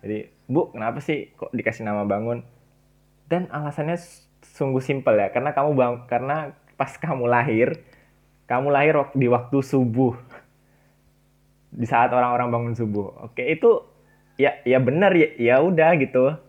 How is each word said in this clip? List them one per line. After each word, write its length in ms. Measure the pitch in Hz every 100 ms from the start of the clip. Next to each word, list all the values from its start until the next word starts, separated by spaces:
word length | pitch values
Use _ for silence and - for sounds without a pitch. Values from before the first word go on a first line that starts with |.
| 101
Jadi, 240 | 107 107 _ _
"Bu, 240 | 131 -
kenapa 320 | 117 110 127
sih 320 | - 151 -
kok 160 | _ -
dikasih 380 | 117 110 113 107
nama 180 | 104 101
Bangun?" 400 | 101 113 120 120 _ _ _ _ _ _ _ _
Dan 240 | 170 180
alasannya 480 | 147 151 143 151 170
s-, 320 | 175 - _ _ _
sungguh 380 | - 139 131
simpel 340 | 131 139 131 107
ya, 160 | 101
karena 240 | - 135 147
kamu 160 | 143
bang-, 280 | 143 123 123 123
karena 480 | 120 131 151 147 - _ _
pas 160 | 135 -
kamu 240 | 160 135 120
lahir, 560 | 123 143 110 127 160 - _ _ _ _ _ _
kamu 240 | 120 139
lahir 240 | 143 147
wak-, 240 | 151 139 135
di 80 | 123
waktu 320 | 120 120 139 131
subuh. 480 | 139 123 113 131 120 - - _ _ _ _ _ _ _ _ _ _ _ _ _
Di 160 | - 117
saat 240 | 120 120
orang-orang 400 | 123 123 120 123
bangun 200 | 120 117 117
subuh. 480 | 113 104 98 - 117
Oke, 160 | -
itu 400 | 123 156 233 202 - _ _ _ _ _
ya, 240 | 123 - -
ya 80 | 127
benar 400 | 123 143 196 185
ya, 160 | 151
ya 220 | - 117 131 165
udah 320 | 170 160 170
gitu. 400 | 131 127 131 156